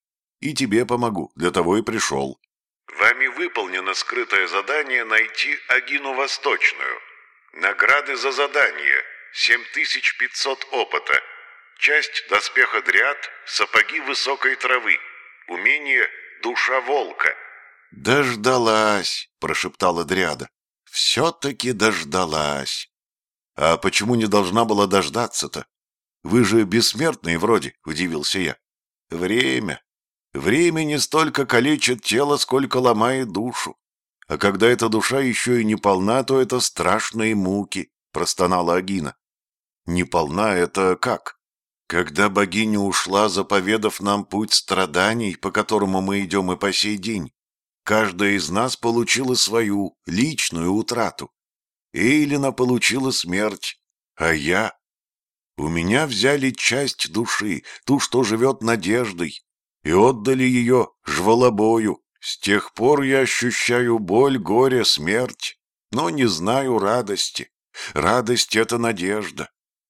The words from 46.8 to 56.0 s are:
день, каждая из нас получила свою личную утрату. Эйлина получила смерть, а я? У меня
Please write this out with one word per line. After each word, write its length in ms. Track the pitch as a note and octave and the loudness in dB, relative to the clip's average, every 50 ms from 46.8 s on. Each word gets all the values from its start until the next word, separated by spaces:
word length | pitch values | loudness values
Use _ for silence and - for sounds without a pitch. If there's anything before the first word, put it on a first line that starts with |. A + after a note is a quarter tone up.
| - G#2 G#2+ | -2 -2 -4
день, 380 | G2+ F#2 A2 A2+ G2+ E2 - _ _ _ _ _ _ _ _ _ _ - | -4 -4 -6 -6 -6 -6 -10 _ _ _ _ _ _ _ _ _ _ -4
каждая 540 | - G#2 G#2+ A2 G2+ F2+ F2+ G2+ G2+ G2+ G2+ | 0 2 2 2 0 0 0 0 0 0 0
из 120 | E2+ D2+ | -2 -2
нас 280 | F2 G#2 A#2+ B2+ - - | -2 -2 -2 -2 -2 -2
получила 580 | - A#2 A#2 A#2 A#2+ - - B2 C3+ B2+ B2+ | -2 0 0 0 0 0 0 0 0 0 0
свою 640 | A#2 - - G#2+ A#2 A2+ G2+ G2+ G2+ G2 - - _ _ | 0 0 0 2 0 0 2 0 0 -2 -4 -6 _ _
личную 680 | - D#2+ G2 B2 D#3 D#3 - - - - E2 E2 F2+ | -4 -2 0 0 0 0 -2 -4 -4 -4 -2 0 0
утрату. 640 | F#2+ G#2+ A2 - A#2+ A#2+ A2+ F2+ - - - - _ _ _ _ _ _ _ _ _ _ _ _ - | 0 0 0 -2 -2 -2 -2 -2 -4 -8 -14 -16 _ _ _ _ _ _ _ _ _ _ _ _ -4
Эйлина 580 | - G2 A#2+ C#3+ D3+ D3+ C#3+ C#3+ C#3+ C#3 C3+ | 0 2 2 4 2 2 0 0 0 -2 -2
получила 600 | A2+ - C3 B2 B2 A#2 - - G#2 C3+ C3 C3 | 0 0 0 2 2 2 2 0 0 0 -2 -2
смерть, 680 | B2 - - E2 F2 F#2+ G#2+ G#2+ G2 - - - - _ _ _ _ _ _ _ _ | -2 -2 -4 -2 -2 -2 -2 -2 -4 -6 -8 -10 -12 _ _ _ _ _ _ _ _
а 160 | - D#2 D#2+ | -2 0 0
я? 460 | E2 D#2 C#2 D2+ F2+ G2 A2 G2+ - _ _ _ _ _ _ _ _ _ _ _ _ _ _ _ _ - | 0 0 0 0 0 0 0 -2 -4 _ _ _ _ _ _ _ _ _ _ _ _ _ _ _ _ -6
У 100 | C#2+ D#2 | -4 -2
меня 380 | E2 E2+ E2+ F2+ A2 C3+ | -2 -2 0 0 0 0